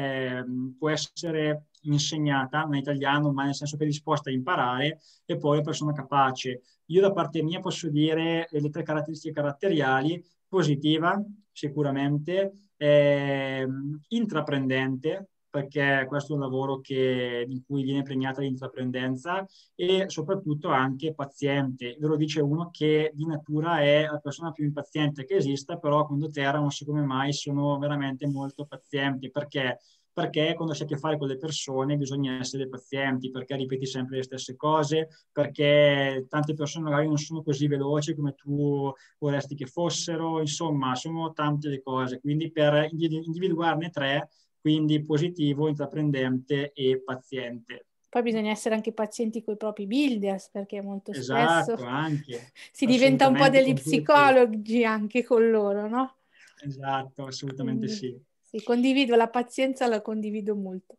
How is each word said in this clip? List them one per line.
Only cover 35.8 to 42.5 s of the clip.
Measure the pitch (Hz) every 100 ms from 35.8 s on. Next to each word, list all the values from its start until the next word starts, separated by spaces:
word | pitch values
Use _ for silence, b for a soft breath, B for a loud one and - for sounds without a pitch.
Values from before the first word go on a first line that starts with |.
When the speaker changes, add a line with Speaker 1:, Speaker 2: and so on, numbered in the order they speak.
| 147 139 135 135 131
Speaker 1:
tante | 151 151
persone | 156 147 165 156
magari | 147 156
non | 147
sono | 151 160
così | 156 131 147
veloci | 139 139 151 151 151
come | 147
tu | 139 143 143 143 143 139 131 b b
vorresti | 147 143 135
che | 143 131
fossero, | - 170 - 170 165 165 160
insomma, | 151 - 165 147 131 123
sono | 160 165 160
tante | 160 147 147 147
le | 135
cose. | 135 131 127 123
Quindi | 147 151 165